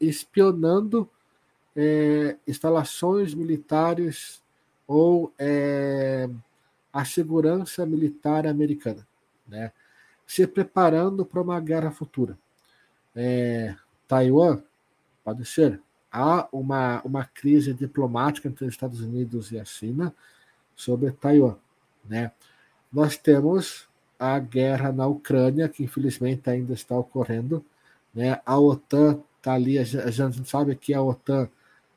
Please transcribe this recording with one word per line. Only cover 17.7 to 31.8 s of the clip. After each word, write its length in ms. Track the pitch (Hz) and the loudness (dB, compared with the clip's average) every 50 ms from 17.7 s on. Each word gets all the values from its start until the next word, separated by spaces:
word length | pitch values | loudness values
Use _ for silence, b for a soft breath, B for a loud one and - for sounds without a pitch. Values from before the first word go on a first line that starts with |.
diplomática 760 | 131 123 139 135 - 143 135 123 117 120 131 147 - - - 139 | -4 -6 -8 -4 -2 -2 -2 0 0 0 0 -2 -2 -4 -6 -10
entre 160 | 123 - 135 | -8 -8 -8
os 80 | 131 | -10
Estados 280 | - - 131 127 120 117 | -8 -8 -8 -8 -8 -8
Unidos 520 | 113 113 120 123 123 113 120 117 104 104 | -10 -6 -6 -6 -6 -6 -6 -8 -8 -10
e 80 | 113 110 | -12 -12
a 40 | 107 | -12
China 480 | - - - 107 113 127 147 175 165 b b b b b b b b b b b _ _ | -14 -12 -10 -8 -6 -4 -4 -4 -4 b b b b b b b b b b b _ _
sobre 380 | - - - 123 120 139 135 | -10 -6 -4 -2 -2 -2 -2
Taiwan, 440 | 131 - - 139 147 147 135 120 104 - _ _ _ _ _ _ _ _ - | -2 -2 2 6 6 6 6 6 2 -4 _ _ _ _ _ _ _ _ -12
né? 280 | 104 107 113 120 113 - b b b b b b b b b _ _ | -8 -6 -6 -6 -6 -10 b b b b b b b b b _ _
Nós 240 | 127 143 151 147 147 | 0 0 2 2 0
temos 720 | - - 156 147 139 143 160 185 190 180 - - - - _ _ _ _ _ _ - | 2 4 6 6 6 4 2 2 0 -2 -4 -10 -16 -20 _ _ _ _ _ _ -6
a 180 | 127 131 135 139 | -2 -2 -2 -2
guerra 500 | 131 117 117 127 131 135 135 127 131 135 | -4 -2 0 0 2 2 2 0 -2 -2
na 160 | 131 131 131 | -2 0 0
Ucrânia, 600 | 139 147 143 - - 135 131 127 131 135 151 160 156 | -2 -2 -4 -2 0 2 4 4 4 2 2 0 -2
que 160 | - - 139 | -2 -6 -8
infelizmente 640 | 120 - 147 143 135 - - 123 127 131 131 - 131 | -6 -4 -2 -2 -2 -2 -2 -2 -2 -2 -2 -2 -4
ainda 220 | 123 127 123 120 | -2 -2 -4 -6
está 260 | 127 - - - 123 120 | -8 -8 -6 -4 -4 -4
ocorrendo, 640 | 120 - - 131 117 - 113 113 120 135 165 156 - b b b b b b b b _ | -4 -4 -4 -4 -4 -2 -4 -4 -4 -4 -4 -6 -6 b b b b b b b b _
né? 280 | - 113 123 131 131 - - | -6 -2 -2 -2 -2 -2 -2
A 140 | - 131 143 | 0 4 6
otan 640 | 147 143 135 135 - - - 143 151 151 147 147 - _ _ _ | 6 6 4 2 -2 0 2 4 4 4 4 0 -4 _ _ _
tá 120 | - 131 | -4 -2
ali, 260 | 131 127 123 131 135 139 | 0 0 0 0 0 0
a 60 | 123 | -2
gen-, 160 | 113 123 135 | -2 -4 -4
a 100 | 110 123 | -4 -4
gente 380 | 110 127 139 135 123 131 131 - | -2 -2 -2 -2 -4 -6 -6 -4
sabe 260 | - 139 147 143 131 | -2 -2 0 -2 -2
que 180 | 135 - - | -4 -2 -2
a 80 | 143 135 | 0 0
otan 480 | 135 135 123 - _ - 139 135 127 113 b b b b b b | 0 0 -2 -4 _ -2 -2 0 -2 -4 b b b b b b